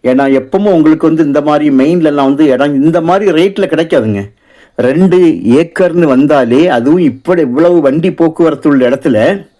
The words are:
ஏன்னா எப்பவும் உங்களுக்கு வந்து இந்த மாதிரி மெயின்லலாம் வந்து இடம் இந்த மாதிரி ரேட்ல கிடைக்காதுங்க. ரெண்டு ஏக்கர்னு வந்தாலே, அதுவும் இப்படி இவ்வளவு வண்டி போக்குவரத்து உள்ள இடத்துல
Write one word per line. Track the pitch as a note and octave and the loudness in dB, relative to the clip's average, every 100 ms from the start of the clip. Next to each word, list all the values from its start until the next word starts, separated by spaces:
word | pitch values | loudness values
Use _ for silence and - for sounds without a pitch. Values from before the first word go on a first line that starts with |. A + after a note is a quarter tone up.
ஏன்னா | B2+ C3 C#3 C3+ | 0 0 2 0
எப்பவும் | C3 F#3+ G#3 F3 | -2 -2 0 2
உங்களுக்கு | D#3 D#3 D#3+ | 2 2 0
வந்து | D#3+ D3 | 0 0
இந்த | D3 | 0
மாதிரி | D3 D3 D3+ C3 | 0 0 0 2
மெயின்லலாம் | C#3+ F3 D#3 C#3+ C3+ | 2 0 0 0 -2
வந்து | C#3 D3+ | 0 0
இடம் | B2 D3 C#3 | 2 0 0
இந்த | D3 E3+ | 0 0
மாதிரி | E3 F#3+ G3+ | -2 0 0
ரேட்ல | D#3 F#3+ F#3+ F#3+ | 0 -2 -2 -4
கிடைக்காதுங்க. | D#3 E3 D3+ A2 G2+ G2+ _ _ _ _ - | -4 -2 -2 -2 -4 -8 _ _ _ _ -4
ரெண்டு | B2 D3 F#3+ F3+ E3+ | -2 0 2 2 2
ஏக்கர்னு | F2 F#2+ C3 E3+ - F3+ E3+ D#3+ | 0 0 0 0 -2 -2 0 0
வந்தாலே, | B2+ D3 D3 A#2+ B2+ F3 | 2 2 0 2 0 2
அதுவும் | B2 B2 F3 D#3+ | 0 0 0 0
இப்படி | - - F3+ | -4 -4 -2
இவ்வளவு | C#3 B2+ F3 F3 | -2 0 2 2
வண்டி | C#3 D3 F3+ | 0 0 -4
போக்குவரத்து | - E3 D#3 D#3+ C3+ D#3 | -2 -2 0 -2 0 0
உள்ள | C#3 B2 | 0 0
இடத்துல | C3 D#3 A2+ C3 G3 - | -2 -2 0 0 -2 -10